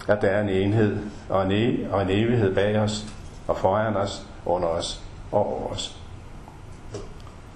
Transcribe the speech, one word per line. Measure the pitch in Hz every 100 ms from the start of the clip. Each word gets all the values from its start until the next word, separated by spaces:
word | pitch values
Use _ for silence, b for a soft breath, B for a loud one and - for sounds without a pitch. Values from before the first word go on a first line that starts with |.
| -
at | 90
der | 101
er | 101
en | 98
enhed | 95 98 110 104 101 - - -
og | 95
en | 95
e-, | 104 113 - 76
og | 92
en | 95
evighed | 98 117 123 98
bag | 92 104 107
os, | 107 - - - - - -
og | 87
foran | 95 104 110 98
os, | 101 - - - -
under | 87 85
os | 82 - - - - -
og | 104 101 65
over | -
os. | - - - - - - - - - - - - - - - - - -